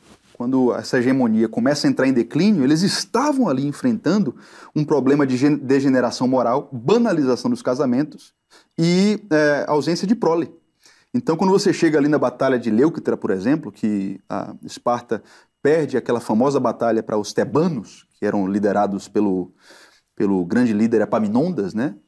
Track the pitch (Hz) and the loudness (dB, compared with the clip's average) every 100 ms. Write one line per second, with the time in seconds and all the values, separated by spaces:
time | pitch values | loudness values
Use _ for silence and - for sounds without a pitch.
0 | _ - _ - 120 131 123 - 113 131 | _ -20 _ -10 -2 2 2 0 -2 0
1 | 120 131 120 110 110 - 123 147 143 127 | 2 2 2 2 0 0 0 0 0 2
2 | 131 127 117 143 202 196 127 160 180 - | 2 2 0 0 2 2 2 2 2 -2
3 | - 226 294 269 214 135 143 143 131 110 | -4 -2 0 0 0 0 -4 -2 -2 -2
4 | 143 208 156 - - - - 156 147 147 | 0 0 0 -4 -16 -20 -8 -4 0 0
5 | 127 143 139 127 143 143 127 139 139 127 | 2 2 2 2 2 0 0 2 2 2
6 | 120 - 127 127 117 135 143 120 127 226 | 0 -2 0 0 0 -2 -4 -6 0 2
7 | 233 165 131 120 123 120 139 127 135 123 | 2 2 2 0 0 -2 -2 -2 0 0
8 | 151 - - _ _ _ _ - 165 180 | -2 -8 -20 _ _ _ _ -2 2 4
9 | 208 208 208 151 151 143 - 151 139 170 | 2 0 0 2 2 2 0 -2 0 -2
10 | 190 233 170 165 - - _ _ _ _ | 0 0 0 0 -2 -10 _ _ _ _
11 | _ 123 - 160 190 190 185 - 165 151 | _ -6 -2 0 2 2 2 2 2 2
12 | 143 147 131 - 135 123 113 107 156 170 | 2 2 0 -2 -2 0 0 2 2 0
13 | - 113 113 95 104 151 104 - 110 104 | -6 -4 -4 -4 -2 -2 -4 -6 -4 -4
14 | 98 98 - 101 - - - - - 120 | -4 -10 -10 -10 -10 -14 -18 -8 -4 -4
15 | - 107 - - _ _ 135 160 143 123 | -4 -8 -8 -20 _ _ 0 0 0 -4
16 | - 120 - 110 135 139 123 107 117 113 | -2 -4 0 0 2 0 -2 -2 0 0
17 | 110 107 101 - 101 143 180 135 95 - | -2 -4 -4 -4 -2 0 0 -2 -10 -20
18 | _ - 104 104 95 101 101 98 101 98 | _ -6 -4 -2 -2 0 0 0 0 -2
19 | - 107 104 92 87 _ - - - _ | -4 -2 0 -2 -6 _ -20 -20 -20 _
20 | _ - 101 95 87 120 123 104 113 113 | _ -4 0 0 0 0 2 2 2 2
21 | 101 117 107 117 175 151 98 107 143 - | 2 0 0 0 -2 -2 -4 -4 -6 -8